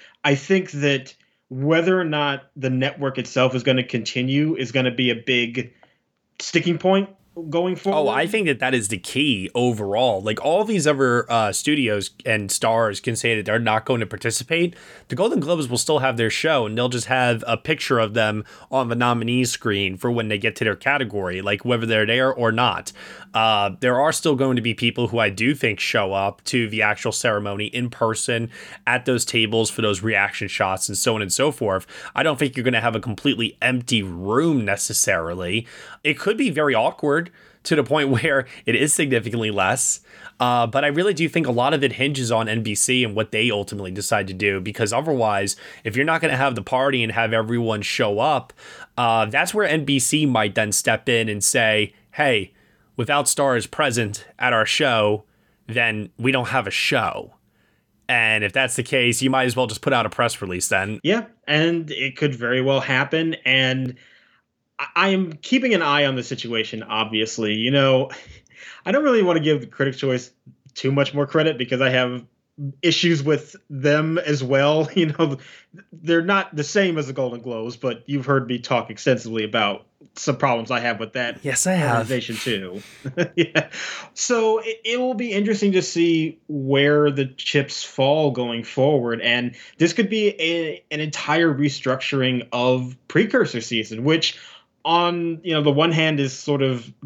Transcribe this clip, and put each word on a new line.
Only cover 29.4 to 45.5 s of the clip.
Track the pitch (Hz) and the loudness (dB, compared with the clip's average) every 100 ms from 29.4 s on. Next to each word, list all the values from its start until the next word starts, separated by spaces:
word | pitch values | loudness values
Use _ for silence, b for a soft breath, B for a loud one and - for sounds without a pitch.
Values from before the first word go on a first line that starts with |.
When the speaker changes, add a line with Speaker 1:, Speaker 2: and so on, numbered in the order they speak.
| 107 113 110 | 4 4 2
Speaker 2:
for | - | 0
those | 107 92 | 0 0
reaction | 110 101 101 - 101 | 0 2 2 -2 -4
shots | - 95 95 - | 0 0 0 -4
and | 95 | -2
so | 123 110 | 0 0
on | |
and | 98 | 0
so | - 143 | 0 0
forth. | 135 107 95 - B B | 0 0 0 -4 B B
I | B | B
don't | 156 131 | 0 2
think | 143 131 | -2 0
you're | 120 | 0
gonna | 117 | 2
have | 117 | 2
a | 113 | 0
completely | 120 101 143 117 113 - | -4 -2 0 0 -2 -2
empty | 120 127 123 117 | 0 0 0 -2
room | 95 85 98 123 165 139 101 | -2 -4 0 2 2 2 0
necessarily. | 98 - - - 92 82 90 87 110 120 B B B | -2 -2 0 0 0 -2 -6 -4 -4 -4 B B B
It | 147 147 | -2 0
could | 202 226 | -2 0
be | 262 | 0
very | 147 147 110 | 0 2 2
awkward | 139 - 147 151 170 b b b | 0 0 0 0 -2 b b b
to | - 156 | -2 0
the | 123 | 2
point | 151 139 | 2 2
<laughs> | 120 | 2
where | 156 139 127 B B | 2 0 -2 B B
it | 113 | 2
is | 147 | 2
significantly | - 147 120 107 113 107 | 2 2 0 0 -2 -2
less. | 98 95 131 - - B B B B | 2 2 2 0 -4 B B B B
Uh, | 123 123 117 | 2 2 2
but | 135 | 2
I | 147 | 0
really | 143 202 | 2 0
do | 160 165 | 2 0
think | 170 139 | 0 0
a | |
lot | 117 127 | 2 2
of | 151 135 | 2 0
it | |
hinges | 113 139 135 117 | 0 -2 0 0
on | 113 110 | 0 0
N | 113 | -2
B | 110 104 | -2 -2
C | - 127 117 | 0 0 0
and | 104 | -2
what | 107 | -2
they | 110 120 | 0 0
ultimately | 104 98 101 92 | 0 -4 -8 -8
decide | 95 98 107 95 | -6 -2 0 -2
to | |
do, | 92 101 98 | -2 0 0
because | 95 104 104 | -4 -4 -2
otherwise, | 120 160 135 110 101 101 | -2 0 0 0 0 -2